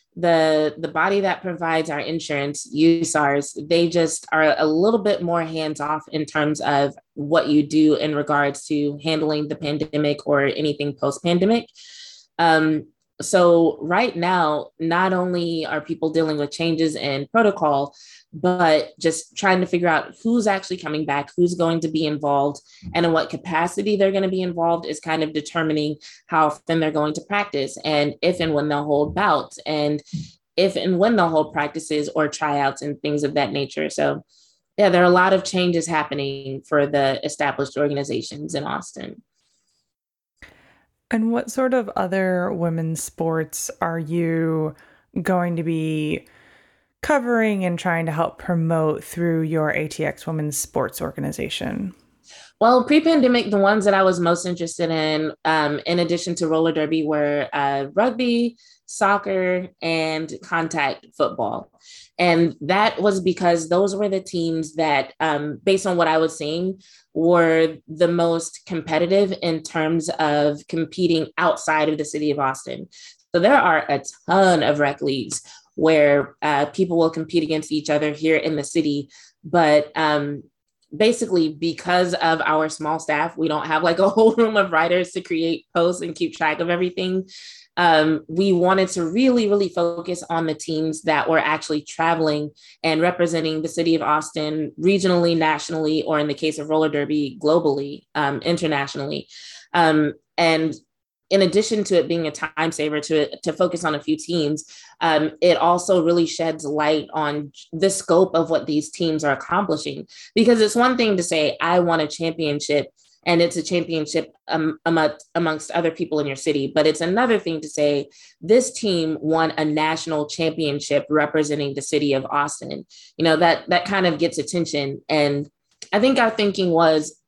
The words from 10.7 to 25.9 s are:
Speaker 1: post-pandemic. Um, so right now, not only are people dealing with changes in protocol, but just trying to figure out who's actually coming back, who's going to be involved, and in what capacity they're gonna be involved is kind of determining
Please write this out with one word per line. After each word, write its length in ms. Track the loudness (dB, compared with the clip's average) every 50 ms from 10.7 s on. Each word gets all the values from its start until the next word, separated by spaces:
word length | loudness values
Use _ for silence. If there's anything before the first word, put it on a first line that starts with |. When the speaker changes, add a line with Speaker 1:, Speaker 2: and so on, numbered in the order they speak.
| -4 -4 -6 -6 -6
Speaker 1:
post-pandemic. 720 | -4 -4 -4 -4 -2 -2 0 0 2 2 2 2 0 -2 -6 _ -20 -20 -20 -20 -20 -20 -20 -20 -20 _ _ _ 0
Um, 480 | 4 4 4 4 4 2 0 -2 -4 -8 _ _ _ _ _ -12
so 560 | -4 0 4 6 6 6 6 6 6 4 2 -2
right 320 | -4 -2 0 0 0 0 -2
now, 580 | -2 -2 0 0 2 2 0 0 -2 -4 -8 _ -6
not 360 | -4 -2 0 2 2 2 2
only 520 | 0 0 0 -2 -2 -2 -2 -4 -4 -4
are 140 | -4 -6 -6
people 300 | -6 -6 -4 -4 -2 0
dealing 280 | 0 0 0 0 0 -2
with 140 | -4 -4
changes 460 | -4 -2 -2 0 0 2 0 0 0 -2
in 320 | -4 -4 -4 -4 -4 0
protocol, 640 | 2 2 4 2 2 2 0 0 2 0 -2 -4 -8 -14 -20 -20 -20 -20 _ _ -8
but 580 | -2 0 0 2 4 4 4 4 4 2 -2 -8 -4
just 380 | -2 -2 -2 -2 -6 -12 _ -2
trying 240 | 2 2 2 2
to 40 | 2
figure 220 | 0 0 0 2 2
out 260 | 2 0 -2 -4 -10 -8
who's 260 | -2 0 0 2 2 0
actually 280 | 0 -2 -4 -8 -10
coming 300 | -8 -6 -6 -6 -4 -4
back, 240 | -2 -2 -4 -4 -4 0 0
who's 180 | 0 0 2
going 240 | 0 0 0 0 0
to 80 | -2 -2
be 180 | -2 -2 -2
involved, 540 | -2 -2 -2 -2 0 2 2 2 0 -2 -6 -12 _ -20 -18 -12 -6 -2
and 120 | 0 2
in 80 | 2 2
what 160 | 2 0 -2
capacity 680 | -6 -10 -6 -4 -2 0 -2 -2 -2 -4 -2 0 0
they're 160 | 2 2 2
gonna 160 | 2 0 -2 -2
be 140 | -2 -2
involved 440 | -4 -4 -2 -2 0 0 0 0 -2
is 140 | -6 -10 -8
kind 240 | -6 -4 -2 -2 -2
of 80 | -2
determining 640 | -4 -4 -6 -4 -4 -2 -2 0 0 -2 -2 -4